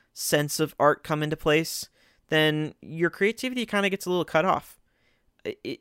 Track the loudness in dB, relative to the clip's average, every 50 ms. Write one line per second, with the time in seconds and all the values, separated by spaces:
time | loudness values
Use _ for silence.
0 | _ _ _ -8 -4 0 2 2 2 0 -2 -2 -2 -2 0 4 4 4 4 2
1 | -2 -4 -2 -2 -2 -4 -4 -2 0 2 2 2 2 0 -6 -10 -10 -12 _ _
2 | _ _ _ _ _ -2 2 2 4 4 2 0 -2 -4 -8 _ -18 -12 -4 -2
3 | -2 -2 0 0 -2 -2 0 -2 -6 -6 -4 -4 -4 -2 0 0 0 0 -2 -2
4 | -4 -2 0 0 0 2 2 2 2 2 0 0 -2 -10 -20 _ _ _ _ _
5 | _ _ _ _ _ _ _ _ -10 -10 -10 _ -8 -10 -10 -8